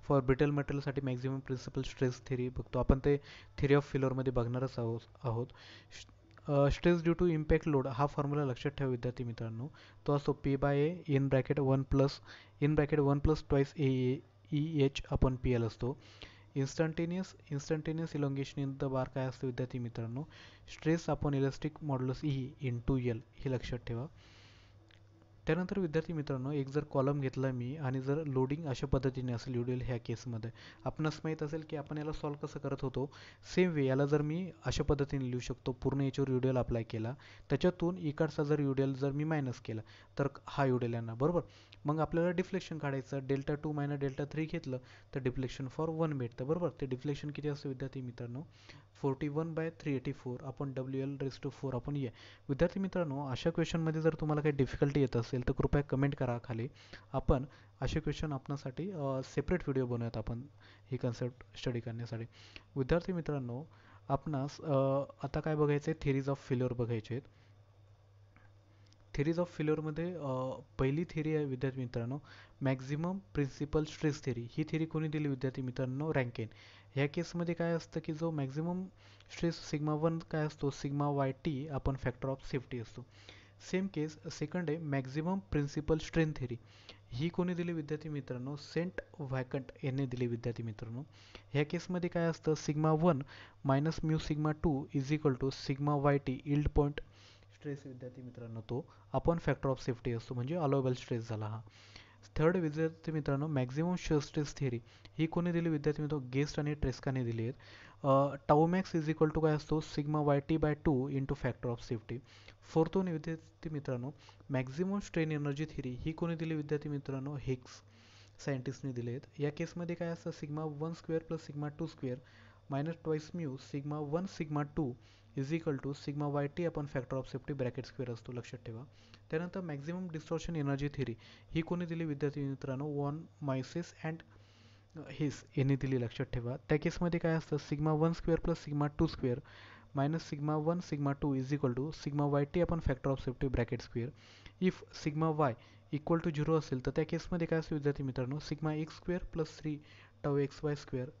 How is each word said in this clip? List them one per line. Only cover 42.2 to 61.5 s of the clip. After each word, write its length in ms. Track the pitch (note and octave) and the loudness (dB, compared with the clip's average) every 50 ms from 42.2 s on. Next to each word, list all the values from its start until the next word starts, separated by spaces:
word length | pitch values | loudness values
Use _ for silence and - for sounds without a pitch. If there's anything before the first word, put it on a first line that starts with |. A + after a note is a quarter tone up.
| E3+ F3+ | 2 2
डिफ्लेक्शन 460 | F3 F3 F#3 - - F#3 - - E3 | 2 0 -2 -2 -2 -4 -4 -4 -6
काढायचं, 420 | D#3 C#3+ C#3+ C3+ C3+ C3 - - C#3 | -4 -2 -2 -2 -2 -2 -2 -4 -4
delta 360 | C3+ B2+ C#3 C#3 C#3 - D3+ D3 D3+ | 0 0 0 0 2 -2 -2 -2 -2
टू 100 | D#3 D3+ | -2 -2
minus 260 | D3 C#3+ C#3+ D3 C#3+ | 0 0 -2 -2 -2
delta 260 | C#3 C#3 C3 - D3 C#3 | -2 -4 -2 -4 -6 -4
three 140 | - D3+ D#3+ D#3 | -2 -4 -4 -2
घेतलं, 260 | - - - C3+ B2+ B2+ B2+ - - - - - - | -4 -6 -4 -4 -6 -6 -6 -12 -20 -20 -20 -8 -8
तर 40 | C#3+ | -2
deflection 480 | B2+ B2+ B2 C3+ C3 B2 - - C#3 B2+ - - | -2 0 0 0 -4 -4 -4 -6 -8 -8 -4 -2
for 260 | D#3 E3 D#3+ D#3+ E3 | -2 -2 0 0 0
one 80 | D#3 D3+ | 0 0
भेटतं, 340 | C3+ B2 A2+ - - B2+ | -2 -2 -4 -4 -6 -2
बरोबर. 220 | C3+ D#3+ F3+ F3 D3+ - - | 0 0 0 0 -2 -2 -2
ते 40 | C#3+ | -4
डिफ्लेक्शन 460 | C3+ C3 B2+ - D3 C#3+ C#3+ - D3 | -4 -4 -2 -2 -2 -2 -2 -4 -6
किती 160 | C#3+ - C#3+ | -6 -4 -4
असतं 220 | D3+ C#3+ C#3+ - C#3+ | -4 -4 -4 -4 -6
विद्यार्थी 320 | C3+ B2+ C3+ C3 - C3+ | -6 -4 -6 -6 -6 -8
मित्रांनो, 400 | B2+ B2 A#2+ - A#2+ A#2 A#2+ C3 E3+ - - - - - - - - - - - - | -8 -8 -8 -8 -8 -8 -8 -8 -10 -12 -16 -20 -20 -20 -20 -20 -20 -20 -12 -2 0
forty-one 440 | C#3 C3+ C3+ D#3+ D3 C#3+ D#3 D#3+ E3 D#3+ | 0 0 0 -2 -2 0 -2 -2 -2 -2
by 140 | D#3+ D#3+ E3 D#3+ - | -2 -2 -4 -6 -6
three 180 | - D#3 C#3 B2+ | -2 0 0 0
eighty-four 380 | B2 D3 C3 - - B2+ B2 A#2+ - | 0 -4 -6 -4 -6 -8 -6 -6 -8
upon 300 | C3+ B2+ - C#3+ C#3 C3 | -10 -6 -6 -6 -4 -4
W 260 | C3 B2+ C3 C3+ C3+ C3+ | -4 -4 -2 -2 -2 -2
L 80 | C#3 | -2
raise 260 | C#3+ C3+ C#3 C3+ B2 - - | -4 -4 -4 -4 -4 -4 -8
to 20 | |
four 260 | C#3+ B2+ - - C3+ B2+ | -8 -6 -4 -4 -2 -2
upon 200 | B2 - - C#3+ | -2 -2 -2 -2
A. 120 | C#3+ C3+ A#2 - - - - - - - - | -2 -2 -2 -6 -10 -20 -20 -20 -18 -4 -4
विद्यार्थी 300 | C#3+ C3+ E3 E3+ - G3 | 2 4 4 4 4 -2
मित्रांनो, 480 | F#3+ F#3 - F#3 F3 D3+ C3+ C#3 C#3+ | -4 -2 0 0 0 0 -2 -4 -2
अशा 220 | C#3 B2 - - E3+ | -2 -4 0 0 0
क्वेश्चनमध्ये 520 | E3 - E3 - - E3+ D#3+ D#3+ D#3 D#3+ | 2 2 0 2 2 0 2 2 0 4
जर 120 | D#3 D#3+ D#3 | 2 2 2
तुम्हाला 280 | - D#3+ D3+ D3+ D3+ | 2 0 0 0 2
काही 140 | D3 D#3 D3 | 2 2 4
डिफिकल्टी 460 | C3+ C3+ - - - D3+ C#3+ C#3+ D3 | 4 2 2 4 2 2 4 6 4
येत 140 | C#3 B2 - | 4 4 4
असेल, 320 | A#2+ A#2 - - B2 B2 | 0 0 0 -2 -2 0
तर 40 | - | 0
कृपया 300 | C3+ - - C3+ - C#3+ | 2 2 2 4 4 2
कमेंट 340 | C#3+ - - C3 C#3 C#3+ C#3+ | 2 2 2 2 2 2 2
करा 220 | - C#3 B2 A#2+ A#2+ - | 0 0 -2 -2 -2 -4
खाली, 240 | - A#2+ A2+ A2+ C3+ - - - - - - - - - | -6 -4 -4 -4 -6 -8 -14 -20 -20 -20 -20 -16 -4 -4
आपण 320 | C3 - - D#3+ C3 C3+ D3 - - - - - - | -2 4 4 4 4 2 -4 -10 -20 -20 -20 -8 -4
असे 180 | C3+ B2 - D#3+ | -2 0 0 0
क्वेश्चन 320 | D3+ D3+ C#3+ - - D#3 | 0 0 -2 -2 -2 -4
आपणासाठी, 600 | C#3+ C3 - - C#3+ C#3+ - C#3 B2+ - D#3 G3+ | -4 -6 -4 -4 -6 -4 -4 -8 -6 -6 -6 -6
अ, 300 | G3 D#3+ C#3+ C3+ C3+ C3 C3 | -4 -4 -2 -2 -2 -2 -4
सेपरेट 360 | - - - C#3+ - F3+ E3+ | -2 -2 -2 0 2 0 0
व्हिडिओ 260 | - D3 C3+ C3 C3 | 0 0 2 2 2
बनवूयात 320 | B2 B2 A#2 A#2 A#2 - | 2 0 0 -2 -2 -2
आपण 240 | A2+ G#2 - A#2 A#2 C3+ D3 - - - - - - - - | -2 -2 -2 -4 -4 -6 -10 -16 -20 -20 -20 -20 -20 -8 -6
ही 60 | C3 | -4
कन्सेप्ट 600 | B2 - B2+ A2+ - C3+ B2 - - - - | -2 0 -2 0 0 -4 -4 -4 -8 -20 -18